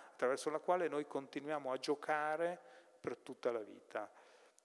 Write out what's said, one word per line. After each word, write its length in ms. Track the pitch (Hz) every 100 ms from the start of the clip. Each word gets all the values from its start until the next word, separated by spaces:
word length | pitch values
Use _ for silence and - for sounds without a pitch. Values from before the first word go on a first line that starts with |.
| -
attraverso 380 | - 127 135 151
la 100 | 151
quale 300 | - 180 160
noi 180 | 147 147
continuiamo 640 | 135 139 147 143 147 131
a 60 | 131
giocare 920 | 151 143 - 151 151 156 170 175 - - - -
per 140 | 131 120
tutta 340 | - 127 123
la 80 | 117
vita. 500 | 101 98 - 110 101 - - - - _